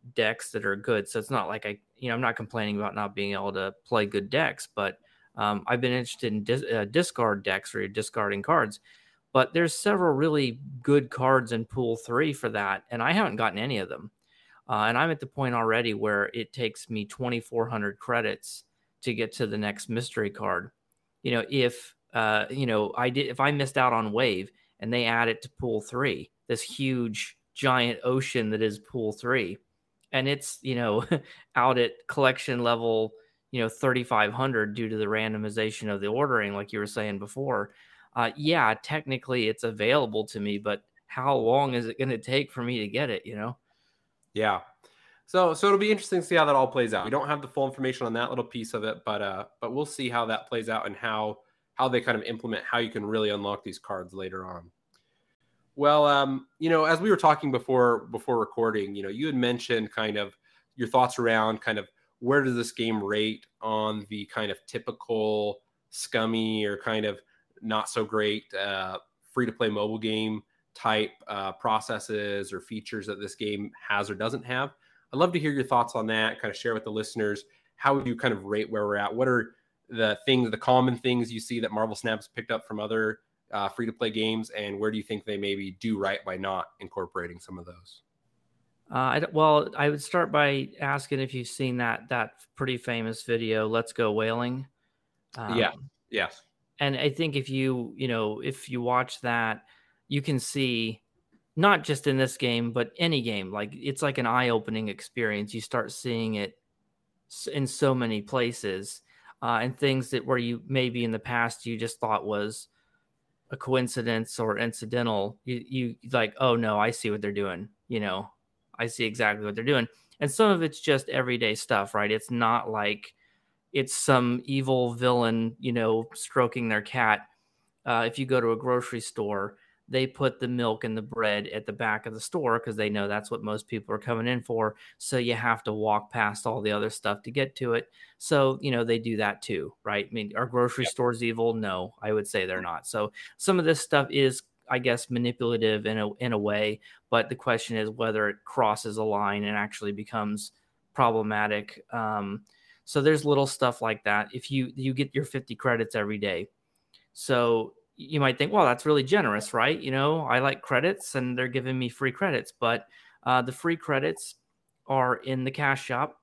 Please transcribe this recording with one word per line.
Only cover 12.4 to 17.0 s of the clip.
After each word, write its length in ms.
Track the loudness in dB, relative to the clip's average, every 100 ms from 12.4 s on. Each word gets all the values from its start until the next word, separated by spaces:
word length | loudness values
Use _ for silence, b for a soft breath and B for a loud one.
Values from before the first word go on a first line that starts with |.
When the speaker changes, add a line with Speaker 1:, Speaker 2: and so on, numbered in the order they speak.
| -4
Speaker 1:
that, 340 | -2 -2 -2 -4
and 120 | -2
I 100 | 0
haven't 240 | 2 0 0
gotten 220 | -2 0
any 200 | -2 -2
of 100 | -4
them. 200 | -8 -14 _ b b b b b
Uh, 160 | 0 2
and 100 | 2
I'm 120 | 2
at 100 | 0
the 60 | -6
point 280 | -4 0
already 400 | 2 2 2 2
where 360 | 0 0 2 0
it 180 | -4 -8
takes 380 | -4 -6 -6 -8
me 140 | -6